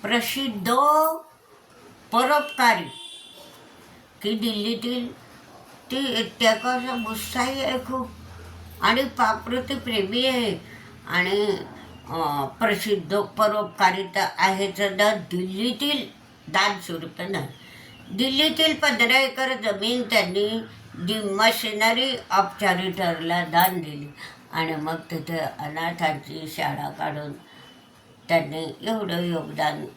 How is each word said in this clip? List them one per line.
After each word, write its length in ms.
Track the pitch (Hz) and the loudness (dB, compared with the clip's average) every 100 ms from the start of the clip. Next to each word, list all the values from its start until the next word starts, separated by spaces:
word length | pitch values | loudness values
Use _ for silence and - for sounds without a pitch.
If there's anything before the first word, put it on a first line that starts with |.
प्रसिद्ध 720 | 202 233 226 269 269 208 180 254 285 302 320 320 - - _ - - - - - - | 2 0 0 -2 -4 -2 2 6 6 6 4 0 -8 -20 _ -20 -20 -20 -20 -20 -2
परोपकारी 800 | 233 247 294 - - - 185 151 - - - - - - - - - - - - - | 2 6 4 2 4 4 4 -2 -12 -18 -18 -20 -20 -20 -20 -20 -20 -20 -20 -20 -6
की 120 | 202 | -2
दिल्लीतील 840 | 220 226 208 208 226 240 247 240 - - - - - - - - | 0 0 0 -2 -2 -2 -4 -6 -10 -20 -20 -20 -20 -20 -20 -6
ती, 320 | 262 277 226 | -2 0 0
त्याचा 800 | 226 - - 220 247 254 247 240 214 | -2 -4 -4 -2 -2 -2 -2 -4 -6
उत्साही 540 | 220 - 254 254 269 | -6 -6 -2 -2 -2
आहे 160 | 254 254 | -4 -4
खूप 300 | - 254 226 - - - - - - - | -6 -6 -8 -12 -18 -18 -18 -18 -18 -2
आणि 220 | 196 240 | 2 2
पाककृती 720 | 269 - 220 226 - 247 247 269 | 0 0 0 0 -2 -4 -2 -6
प्रेमी 500 | 247 220 190 233 262 | -2 -2 0 0 2
आहे 340 | 254 226 170 - - - - - | 2 0 -2 -8 -18 -20 -18 -4
आणि, 500 | 175 180 202 208 - - - - - - | 0 2 2 2 0 -4 -14 -18 -18 -8
अ, 360 | 160 156 143 135 | -2 0 0 -4
प्रसिद्ध 760 | - 220 202 214 202 147 202 | 0 2 2 0 0 2 -2
परोपकारी 840 | 202 - 214 208 170 - 185 190 | 0 2 2 4 -4 4 4 4
तर 220 | 185 196 175 - | -2 0 0 2
आहेच 440 | 185 190 196 190 | 2 2 -2 0
ना, 340 | 202 190 208 214 | -2 4 4 4
दिल्लीतील 1080 | 143 180 185 190 240 233 285 277 - - - - - | -2 -4 -2 -2 -2 0 -2 -2 -6 -14 -20 -20 -2
दान 320 | 185 202 190 | 2 2 0
स्वरूप 420 | - 170 165 - | -6 -8 -8 -8
नाही. 260 | 180 185 135 - - - - - - | -4 -4 -6 -12 -20 -20 -20 -20 -10
दिल्लीतील 640 | 190 269 269 311 311 320 311 | 0 0 4 2 4 2 4
पंधरा 440 | 302 233 233 254 | 2 4 4 4
एकर 340 | 269 254 262 | 4 0 -2
जमीन 480 | 254 220 196 220 247 | 0 -2 -2 0 -2
त्यांनी 480 | 220 220 180 190 208 226 226 - - - | 2 2 2 0 0 -2 -6 -16 -18 -8
The 200 | 175 220 | -2 -2
Missionary 920 | 208 196 220 220 220 214 220 226 262 240 - 190 | -2 4 4 4 -4 2 2 4 0 -2 0 2
of 260 | 185 - | 2 2
Charityला 840 | 196 180 185 175 180 165 165 175 170 | 2 2 0 0 0 0 0 0 2
दान 360 | 170 185 185 | 4 4 2
दिली 260 | 151 147 147 - - - - | -6 -10 -12 -14 -18 -18 -8
आणि 240 | 160 160 156 | -4 -2 -2
मग 200 | 156 160 | -4 -6
तिथे 420 | - 165 139 165 | -6 -8 -4 -4
अनाथांची 1160 | 156 - 147 156 165 165 160 143 - 156 160 - | -4 -6 -8 -4 -4 0 0 0 -6 -10 -10 -4
शाळा 320 | 147 139 143 | -4 -2 -6
काढून 440 | - 156 147 147 143 - - - - - - - - - | -4 -6 -4 -8 -12 -16 -20 -20 -20 -20 -20 -20 -20 2
त्यांनी 460 | 165 151 160 160 - | 2 2 -6 -6 -6
एवढं 400 | 208 220 196 170 | -2 -2 0 -2
योगदान 640 | 175 165 151 147 151 151 147 | 0 -2 -4 -2 0 0 -10